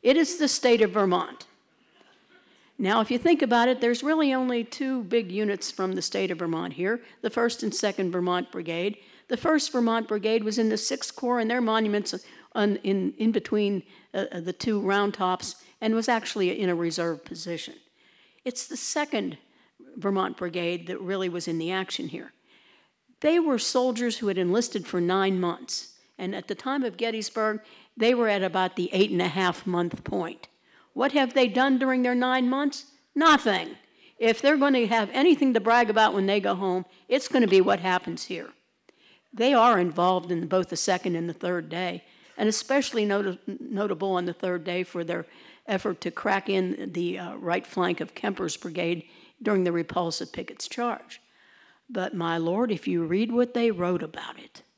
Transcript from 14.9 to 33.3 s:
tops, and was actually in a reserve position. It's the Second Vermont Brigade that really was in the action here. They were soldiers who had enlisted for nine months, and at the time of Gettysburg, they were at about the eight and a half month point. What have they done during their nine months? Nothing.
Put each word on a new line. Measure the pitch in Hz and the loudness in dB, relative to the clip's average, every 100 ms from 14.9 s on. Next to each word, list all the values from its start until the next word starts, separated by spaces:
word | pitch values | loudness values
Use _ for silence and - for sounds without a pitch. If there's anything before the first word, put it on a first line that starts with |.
| 196 202 202 | 2 2 0
tops, | 185 185 - - - _ | 0 0 -4 -12 -20 _
and | 220 226 | 0 0
was | 220 | 2
actually | 226 220 220 180 - | 0 -2 -2 -2 0
in | 190 | -2
a | 170 | 0
reserve | 170 165 170 160 - | -2 -2 -4 -4 -10
position. | 165 180 165 - - _ _ _ _ _ _ 262 | -14 -10 -10 -10 -18 _ _ _ _ _ _ -8
It's | 247 - | -8 -10
the | 254 | -8
Second | - 311 294 240 190 156 _ _ _ _ - - | -6 -4 -2 -2 -4 -8 _ _ _ _ -20 -6
Vermont | 196 196 190 - | -2 0 -2 -4
Brigade | 180 175 170 175 170 | -6 -4 -4 -4 -8
that | 185 | -10
really | 180 190 185 | -6 -4 -4
was | 175 170 | -4 -4
in | 165 | -4
the | 160 | -2
action | 190 185 - 156 | -4 -4 -6 -8
here. | 160 - _ _ _ _ _ _ _ _ _ | -10 -16 _ _ _ _ _ _ _ _ _
They | 302 339 | 2 4
were | 320 247 | 4 0
soldiers | - 262 254 226 240 220 | 0 2 2 0 -2 -2
who | 214 | -2
had | 185 | 0
enlisted | 180 202 240 208 170 | 2 2 0 -4 -4
for | 180 | -2
nine | 175 190 190 190 | 0 2 2 2
months, | 175 170 254 - - _ _ - | -2 -4 -8 -10 -10 _ _ -12
and | 185 196 | -8 -8
at | - | -8
the | 202 | -8
time | 269 269 | -4 -2
of | 254 180 | -4 -4
Gettysburg, | 226 220 208 - 214 214 - - - - | -4 -4 -6 -2 -2 -2 -10 -20 -20 0
they | 220 | 2
were | 247 226 | 4 4
at | 202 | 2
about | 185 180 185 - | 0 0 0 0
the | 175 | -2
eight | - 208 | 2 2
and | 185 | 2
a | 180 | 0
half | 160 180 170 - | 0 0 0 -2
month | 175 170 - | -2 -2 -4
point. | - 202 170 - - _ _ _ _ | -6 -6 -6 -10 -20 _ _ _ _
What | - 269 | -2 0
have | 285 262 | 2 2
they | 254 247 | 2 2
done | 202 269 262 | 4 2 4
during | 262 254 | 2 2
their | 247 247 | 2 2
nine | 254 254 247 | 2 2 0
months? | 262 285 - - _ _ | 0 -2 -4 -16 _ _
Nothing. | - 320 | 2 6